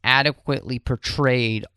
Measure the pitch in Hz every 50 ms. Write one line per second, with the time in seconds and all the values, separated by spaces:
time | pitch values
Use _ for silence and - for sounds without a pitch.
0 | - 123 127 139 139 151 147 - _ - 139 - - - 127 120 - - 131 113
1 | - - - - 143 131 127 123 117 110 110 107 - - _